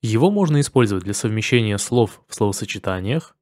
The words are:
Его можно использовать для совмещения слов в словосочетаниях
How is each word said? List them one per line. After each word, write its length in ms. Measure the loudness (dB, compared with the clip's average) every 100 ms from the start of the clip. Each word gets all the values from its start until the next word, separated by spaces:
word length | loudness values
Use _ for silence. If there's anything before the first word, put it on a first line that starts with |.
Его 280 | 0 2 2
можно 300 | 2 2 2
использовать 440 | 2 2 2 0 -4
для 80 |
совмещения 640 | -4 -2 -2 0 0 2 -2
слов 440 | 0 0 0 -2 _
в 80 | -2
словосочетаниях 1000 | -2 -2 -8 -8 -6 -4 -2 -4 -6 _